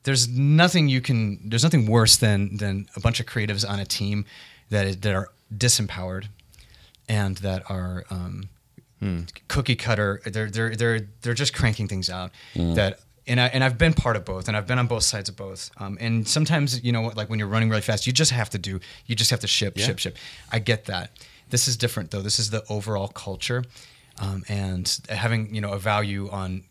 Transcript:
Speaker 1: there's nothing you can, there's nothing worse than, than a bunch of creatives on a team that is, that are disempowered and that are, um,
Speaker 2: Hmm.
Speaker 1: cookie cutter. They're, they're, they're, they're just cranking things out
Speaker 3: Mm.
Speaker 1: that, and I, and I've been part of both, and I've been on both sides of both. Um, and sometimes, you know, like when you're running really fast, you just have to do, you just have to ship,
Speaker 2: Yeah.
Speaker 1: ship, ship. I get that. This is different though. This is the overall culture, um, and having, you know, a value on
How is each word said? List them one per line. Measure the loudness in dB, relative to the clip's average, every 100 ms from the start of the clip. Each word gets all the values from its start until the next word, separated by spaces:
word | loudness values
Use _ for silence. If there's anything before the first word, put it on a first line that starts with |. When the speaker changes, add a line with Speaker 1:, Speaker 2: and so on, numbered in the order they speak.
Speaker 1:
there's | 2 2 2
nothing | 2 6 6 6 6 4
you | 2
can, | 2 2 2 -2 -2
there's | 2
nothing | 4 4 6
worse | 6 6 6
than, | 6 4 0 -2
than | -2 -2 -6 -2
a |
bunch | 0 0
of | -4
creatives | -4 -2 -2 -2
on | -4
a | -4
team | -4 -2 -2 -6 -12 -20 -20 _
that | 0 0
is, | 0
that | 0
are | 0 -4 _ _ -2
disempowered | 2 2 0 -4 -6 -8 -10 -16 _ -20 -20 -20 -20 _ -2
and | 0 0 -2
that | -2 -4 -4
are, | -6 -4 -6 -6
um, | -6 -6 -8 -10 _ _ -20 _ _
Speaker 2:
Hmm. | -4 -4 -6 -14 _
Speaker 1:
cookie | -2 0 0
cutter. | 2 2 2 -2 -6
They're, | -4 -4
they're, | -2 -2 0
they're, | 0 0 -4 -8
they're | -4 0
just | -2
cranking | 2 0 2 -2
things | -4 -4
out | -6 -10 -12 -10 -2
Speaker 3:
Mm. | 2 4
Speaker 1:
that, | 2 0 _ _ -2
and | 2
I, | 2
and | 4
I've | 2 4
been | 4
part | 4 2 0
of | -2
both, | -6 -2
and | -2
I've | 0
been | 0
on | 2
both | 2
sides | 0 -2 -8
of | -10
both. | -12 -12 -14 -10
Um, | -10 -4
and | 0 0 2
sometimes, | 2 4 2 2 0
you | 0
know, | 0 -2 -4
like | -4
when | -2
you're | 0
running | 2 4
really | 2
fast, | 0 0 0
you |
just | 2 2
have | 2 -2
to | -4
do, | -4 -6 -8 -18 -6
you | 0
just | 0
have | 0
to | 0
ship, | 0 0 0
Speaker 2:
Yeah. | -2
Speaker 1:
ship, | -2
ship. | -6 -8 -18 -18 -4
I | -2
get | 0 0 -2
that. | -8 -8 -16 -20 -20 _
This | 0 0
is | 0
different | 0 -2 -6
though. | -4
This | -2 -2
is | 0
the | -4 -4
overall | -4 -2 -2 -4
culture, | -8 -10 -8 -4 -4 -4 -12 -20 -20 _ -6
um, | -4 -4 -4
and | -4 -2 -2 -2 -4 -6
having, | -4 0 0 -2
you | -4
know, | -4
a | -2
value | 0 0 0 -4 -6
on | -6 -6 -8 -10